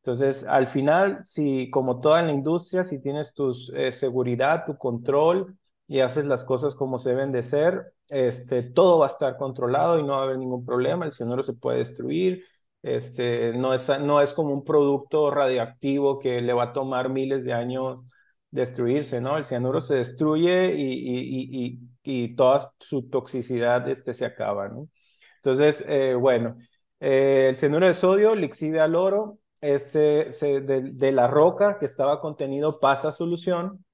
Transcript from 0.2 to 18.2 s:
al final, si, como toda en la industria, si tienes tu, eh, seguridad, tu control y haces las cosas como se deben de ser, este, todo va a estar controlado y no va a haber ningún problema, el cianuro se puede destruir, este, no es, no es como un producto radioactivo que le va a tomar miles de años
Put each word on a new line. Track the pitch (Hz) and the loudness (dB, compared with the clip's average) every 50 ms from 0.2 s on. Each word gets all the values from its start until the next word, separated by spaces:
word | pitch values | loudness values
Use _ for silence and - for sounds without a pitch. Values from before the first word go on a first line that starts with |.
| 139 139 135 135 - | 0 0 0 -2 -4
al | - 139 139 131 | 0 2 2 2
final, | 131 - 143 135 147 156 180 196 196 - - - | 2 0 0 2 2 4 4 2 2 -2 -6 -12
si, | - - - 147 143 135 131 127 120 | -10 -6 -2 -2 0 0 -2 -4 -2
como | 131 139 131 127 123 123 | -2 -2 0 0 -4 0
toda | 127 151 156 170 | 2 4 4 4
en | 170 | 4
la | 160 147 | 0 -2
industria, | 139 135 151 165 175 170 - 185 185 180 | -2 -2 -2 -2 -2 -4 -4 -4 -4 -4
si | 185 147 131 | -4 -8 -8
tienes | 127 143 139 147 151 - _ | -6 -6 -6 -6 -8 -10 _
tu, | - 143 131 123 123 123 123 127 | -4 -4 -4 -4 -6 -10 -10 -6
eh, | 143 139 131 | -4 -4 -4
seguridad, | 123 - 139 131 123 127 123 123 123 117 131 143 160 165 - | -2 -2 -4 -2 -2 -2 -2 -2 0 0 0 0 0 0 -2
tu | - 143 | -8 -10
control | - - 127 117 120 120 - 139 143 151 165 180 196 190 185 - _ _ _ _ _ _ | -6 -6 -6 -6 -4 -2 0 2 4 4 4 2 0 -2 -6 -12 _ _ _ _ _ _
y | - 143 135 | -4 0 0
haces | 131 123 123 151 143 | 0 2 0 -2 0
las | 143 131 120 127 | 0 -2 -2 0
cosas | - 131 123 151 143 - | -2 -2 0 0 -4 -4
como | - 139 131 131 | -4 -6 -4 -4
se | 120 - 131 | -4 -2 -2
deben | 123 131 135 139 | -2 0 -2 -2
de | 131 123 117 | -2 -4 -2
ser, | 123 147 143 156 175 - - - - _ _ _ _ | -2 0 2 2 2 0 -2 -10 -14 _ _ _ _
este, | 143 135 127 120 120 123 - - 131 123 120 | -2 0 0 0 0 -4 -6 -4 -2 -2 -2
todo | 123 - 160 185 185 170 160 | 0 4 4 6 6 8 6
va | 147 | 4
a | 135 | 2
estar | - - 151 131 127 | 0 -2 -4 -4 -4
controlado | - 139 135 127 131 123 120 131 143 160 170 170 160 | -4 -8 -8 -4 -4 -2 0 0 2 2 2 2 0
y | 147 | 0
no | 139 139 | 0 -2
va | 135 | -2
a | 135 | -2
haber | 135 131 131 | -2 -4 -4
ningún | 131 127 127 123 123 | -4 -6 -6 -8 -6
problema, | 123 123 123 127 143 165 180 170 | -4 -2 0 0 0 -2 -2 -4
el | 151 - | -8 -8
cianuro | - 120 117 123 131 127 | -8 -6 -4 -4 -4 -4
se | - 117 | -6 -8
puede | 117 - 127 123 | -6 -4 -2 -2
destruir, | 123 120 123 123 - 123 127 147 170 185 185 185 185 - _ _ _ _ _ _ _ - | -2 -2 -4 -8 -10 -8 -4 -2 0 0 0 -2 -2 -10 _ _ _ _ _ _ _ -6
este, | 123 127 123 123 123 123 - 123 120 117 120 117 117 113 | -4 -4 -4 -6 -8 -6 -4 -2 -2 0 0 -2 -2 -2
no | 123 131 131 131 | -2 0 0 0
es, | 127 131 - 139 139 | 0 0 -2 -2 0
no | 143 143 147 147 | 0 2 4 4
es | 143 143 - | 4 2 0
como | - 156 143 139 | -4 -2 -2 -2
un | 139 139 | -4 -2
producto | - 156 147 143 139 139 131 - _ - 151 151 143 | 2 2 4 4 4 2 -2 -2 _ 0 0 2 2
radioactivo | 139 143 139 127 127 123 113 117 - _ - 139 139 143 139 139 131 135 | 2 2 0 2 0 0 -2 -4 -8 _ -4 -2 0 2 2 0 0 0
que | - 131 123 120 | -2 -2 -2 0
le | 120 120 | 0 0
va | 123 120 120 | 0 0 0
a | 120 123 | 0 -2
tomar | 143 135 131 131 127 127 131 | -6 -4 -2 -2 -2 -2 -2
miles | 131 135 135 135 139 135 123 | -2 -2 -2 -2 -2 -4 -2
de | 127 123 | -4 -4
años | 117 120 123 127 131 131 131 127 127 - - _ _ | -4 -4 -4 -4 -4 -4 -6 -6 -10 -16 -20 _ _